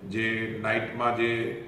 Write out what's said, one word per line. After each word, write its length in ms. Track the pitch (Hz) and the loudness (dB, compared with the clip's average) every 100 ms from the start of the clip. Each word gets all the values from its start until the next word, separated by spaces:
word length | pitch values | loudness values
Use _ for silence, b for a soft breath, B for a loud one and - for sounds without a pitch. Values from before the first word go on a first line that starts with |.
| 95 | -4
જે 500 | 107 113 110 110 110 | 0 0 0 -2 -2
નાઇટમાં 520 | 110 113 113 120 120 117 | 0 0 0 0 0 4
જે 460 | 117 117 117 - | 2 2 -2 -4